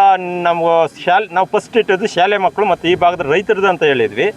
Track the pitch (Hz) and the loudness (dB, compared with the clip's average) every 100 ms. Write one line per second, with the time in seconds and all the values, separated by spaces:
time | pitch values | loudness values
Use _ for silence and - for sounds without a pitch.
0 | 196 185 180 175 170 170 170 165 160 - | 4 2 -2 -4 -2 0 0 2 0 -2
1 | - 185 202 185 190 208 - 240 208 185 | -2 -2 0 -4 -2 -2 -2 -2 0 0
2 | 214 - 185 202 185 170 196 170 165 175 | -2 -2 0 0 -2 -2 -2 -2 -2 0
3 | 175 175 143 165 202 196 196 175 151 131 | 0 0 -2 -2 0 0 0 0 0 2
4 | 110 104 185 | 0 -2 -4